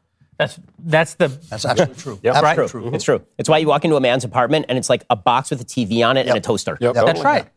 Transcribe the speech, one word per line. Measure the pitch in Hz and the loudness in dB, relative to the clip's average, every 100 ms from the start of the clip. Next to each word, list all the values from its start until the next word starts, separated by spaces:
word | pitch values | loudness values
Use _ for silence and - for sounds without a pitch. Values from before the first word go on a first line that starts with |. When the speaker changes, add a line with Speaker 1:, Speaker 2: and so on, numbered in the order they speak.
| _ _ _ - | _ _ _ -4
Speaker 1:
That's, | 147 - - - | -4 -6 -20 -14
that's | 165 156 165 - | 0 0 2 0
the | 156 | -2
Speaker 2:
That's | 135 - 110 - | -4 -12 -8 -2
absolutely | 110 147 - | 0 0 -4
true. | 139 101 | -14 -4
Speaker 3:
Yep. | 113 131 | 0 2
Speaker 2:
Absolutely | 151 165 | 2 2
Speaker 4:
Right. | 120 | -2
Speaker 2:
true. | 117 120 139 | -4 -8 -6
Speaker 4:
It's | - | -2
true. | 117 - - | -2 -4 -6
It's | - | 0
why | 156 | 2
you | 156 | 2
walk | 143 165 | 0 2
into | 147 | 2
a | |
man's | 127 127 120 | 2 0 -2
apartment | 127 120 156 - | 0 0 0 0
and | 127 | -2
it's | - | 0
like | 120 - | -2 0
a | 113 | -2
box | 123 120 - | 0 0 -2
with | 135 | -8
a | |
T | - - 101 | -6 -4 -2
V | 113 | 2
on | 117 135 | 2 2
it | |
and | 123 | 0
Speaker 2:
Yep. | 113 | 0
Speaker 4:
a | |
toaster. | - 104 - 76 | 0 -4 -4 -2
Speaker 3:
Yep. | 120 120 | -2 2
Speaker 2:
Yep. | 117 | 2
Speaker 1:
That's | 165 | 2
Speaker 3:
Totally. | 277 | 0
Speaker 1:
right. | 285 - | 0 -4